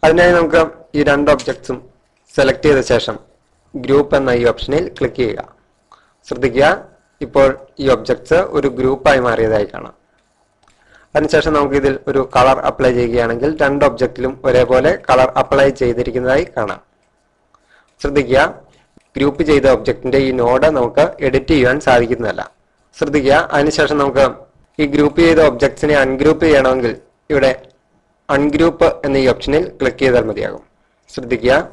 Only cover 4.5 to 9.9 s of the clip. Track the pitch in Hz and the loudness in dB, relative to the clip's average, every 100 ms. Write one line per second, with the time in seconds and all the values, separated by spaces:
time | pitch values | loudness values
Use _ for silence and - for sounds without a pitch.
4.5 | 110 - 147 185 - 127 - 117 - - | -2 -4 -4 -4 -6 -6 -4 -4 -6 -12
5.5 | _ _ _ _ _ _ _ - 127 127 | _ _ _ _ _ _ _ -14 -4 -2
6.5 | 120 147 202 - _ _ - 135 143 135 | 2 2 0 -6 _ _ -16 -4 2 2
7.5 | 131 - - 135 117 110 123 - 165 190 | 0 -12 -6 0 0 -2 -4 0 0 0
8.5 | 151 135 123 131 135 151 135 123 110 110 | -2 -2 -2 -2 0 0 2 0 -2 0
9.5 | 110 101 - - | -2 -4 -10 -18